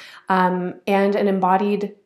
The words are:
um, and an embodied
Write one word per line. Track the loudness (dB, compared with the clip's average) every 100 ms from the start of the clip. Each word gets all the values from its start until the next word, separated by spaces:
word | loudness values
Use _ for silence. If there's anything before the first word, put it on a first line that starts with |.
| -20 -14 -2
um, | 0 2 0 -4 -8 -2
and | 0 0 0
an | 0
embodied | 0 2 2 0 -2 -6 -12